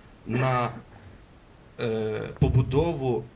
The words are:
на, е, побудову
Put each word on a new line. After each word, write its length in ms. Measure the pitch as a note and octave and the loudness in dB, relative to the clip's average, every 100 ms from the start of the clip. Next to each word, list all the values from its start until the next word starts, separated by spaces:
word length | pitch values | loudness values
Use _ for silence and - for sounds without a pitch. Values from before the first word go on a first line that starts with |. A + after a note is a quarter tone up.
| - - - | -20 -16 -4
на, 440 | A#2+ C3 B2 A#2+ B2 - - - - - - - - - - | 0 2 0 -2 -6 -16 -20 -20 -20 -20 -20 -20 -20 -18 -6
е, 480 | A#2 A2 A2 A2 G#2+ - | -4 -2 -2 -4 -6 0
побудову 840 | - B2+ A#2+ C3 E3+ D3+ C3 A#2 - | 4 4 4 2 2 0 -2 -2 -4